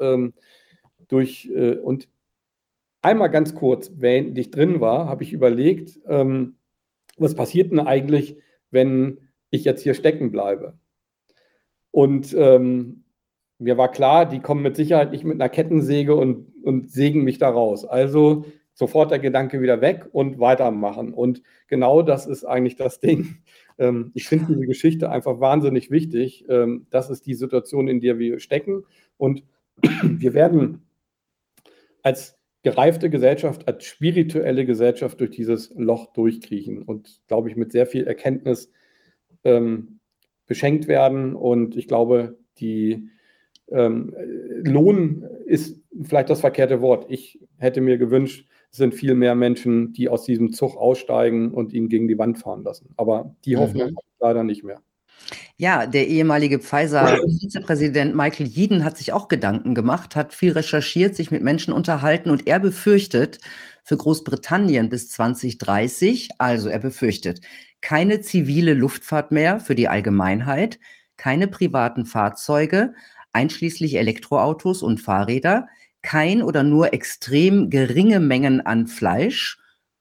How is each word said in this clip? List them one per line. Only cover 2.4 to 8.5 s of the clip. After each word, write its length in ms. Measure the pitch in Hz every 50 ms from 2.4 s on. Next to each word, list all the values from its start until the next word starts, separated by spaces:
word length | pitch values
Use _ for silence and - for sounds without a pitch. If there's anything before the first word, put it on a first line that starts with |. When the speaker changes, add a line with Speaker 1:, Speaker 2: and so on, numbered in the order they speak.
| _ _ _ _ _ _ _ _ _ _ _ _ -
Speaker 1:
einmal 280 | 175 220 220 196 160
ganz 240 | 143 156 156 156 156
kurz, 380 | - 143 127 127 123 - - -
während 420 | 147 123 123 127 135 143 - 110 127
ich 120 | 117 -
drin 300 | - - 151 185 175 160
war, 260 | 117 113 117 147 170 139
hab 120 | 131 -
ich 120 | - - -
überlegt, 680 | 156 131 123 117 120 135 170 190 165 160 - - - - -
ähm, 460 | 151 139 135 135 131 131 127 123 - _ _ _ _ _ _ _ _ _ _ _ _ -
was 160 | 156 151 160
passiert 380 | - 120 - - 175 185 170 170
denn 80 | 151
eigentlich, 580 | 147 127 135 139 139 143 147 143 139 - - - _ _